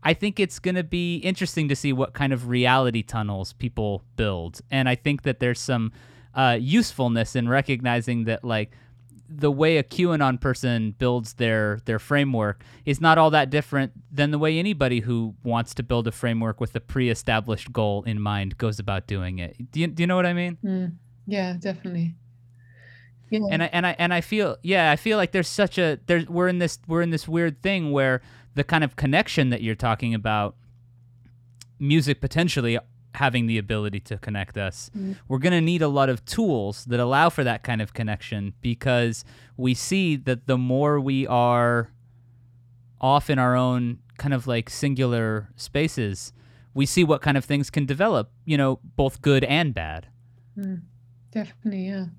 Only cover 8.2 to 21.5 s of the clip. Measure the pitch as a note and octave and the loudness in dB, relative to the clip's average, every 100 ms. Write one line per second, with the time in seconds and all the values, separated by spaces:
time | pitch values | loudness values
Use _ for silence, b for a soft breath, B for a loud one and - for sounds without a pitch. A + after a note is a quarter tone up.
8.2 | A2+ A2 B2 A2 G#2 b b b - - | -2 -4 -2 -2 -4 b b b -20 -20
9.2 | - D3+ D3 C#3 D#3 D#3+ B2+ - F3 D#3+ | -18 -2 0 4 4 4 0 0 0 2
10.2 | C#3 B2+ C#3 B2 B2+ A#2+ A2 G2+ B2+ B2 | 2 2 -2 0 0 0 -2 0 0 0
11.2 | A2 - A#2+ A2 G#2+ G#2 - A2 - C#3+ | -4 -2 0 2 2 -2 -2 -4 0 2
12.2 | C#3 A#2+ G#2 G2+ B B - C#3 E3 D#3+ | 2 2 0 -2 B B -4 2 6 8
13.2 | D#3+ D3+ C3+ C#3+ C#3+ C#3+ C3+ - - C#3 | 6 6 2 0 0 -2 -2 -6 -12 -2
14.2 | D3 D3+ D#3 D#3+ F#3+ F3 C3+ B2 A2 A#2+ | 0 2 2 2 0 0 2 0 0 -2
15.2 | A2+ G#2 B2 A#2 A#2 - A#2+ A#2+ A#2 - | -2 -6 -4 -2 -2 -6 -2 -2 -2 -2
16.2 | A#2+ A2+ A2+ G#2 A2+ - - C#3 B2+ A2 | -2 0 -2 -2 -4 -6 -6 -2 0 0
17.2 | - A2 A2 G#2+ - B2 G#2+ G2+ G#2 G#2 | 0 0 0 -4 -4 -2 0 0 -4 -2
18.2 | G#2 G#2 G2 - A#2 G#2 G2 F#2+ - G2 | -2 -2 -4 -2 -4 -2 -4 -4 -4 -4
19.2 | F2+ F#2 F2 - A#2+ D3 E3+ E3 E3+ F#3 | -4 -6 -8 -10 -10 -4 -2 0 0 2
20.2 | F3+ F3 F3 E3 G3+ F#3+ F3+ E3+ - - | 2 0 -4 -4 -4 -4 -4 -8 -18 -20
21.2 | - G3+ F#3 | -6 -4 -2